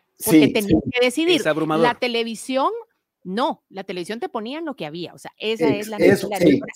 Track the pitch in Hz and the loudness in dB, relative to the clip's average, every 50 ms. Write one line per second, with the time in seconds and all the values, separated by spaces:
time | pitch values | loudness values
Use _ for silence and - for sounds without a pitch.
0 | _ _ _ - - - - 156 143 120 - 233 202 196 160 156 - - - 240 | _ _ _ -8 0 4 6 8 8 6 4 0 0 2 0 0 0 -2 0 0
1 | 247 254 247 302 330 339 359 285 - 156 151 156 160 151 156 - - 240 240 - | 0 2 2 0 2 2 2 2 2 0 0 0 0 0 2 2 2 2 2 0
2 | 254 247 226 233 233 233 226 - - - 262 262 277 349 427 466 453 - _ _ | -2 -2 -2 -2 -4 -4 -6 -8 -6 -4 -2 0 0 0 -2 -4 -8 -14 _ _
3 | _ _ _ _ - 180 185 220 269 320 - - _ _ 196 190 190 - 185 180 | _ _ _ _ -12 -8 -4 -2 -2 -2 -4 -6 _ _ -14 -12 -12 -8 -8 -8
4 | 175 175 208 240 370 370 - 233 208 233 277 320 339 311 - - 170 147 147 175 | -8 -8 -6 -8 -8 -6 -6 -8 -8 -8 -10 -10 -10 -10 -10 -10 -10 -10 -10 -10
5 | 170 - 156 - - - - _ - 214 226 220 160 147 - - - 110 - - | -10 -12 -14 -16 -18 -18 -14 _ -6 -4 -2 0 0 0 0 0 -4 -6 -2 2
6 | - - 202 - - 202 208 185 175 156 139 117 - - - | 4 4 4 4 0 -4 -2 2 4 4 4 2 0 -6 -6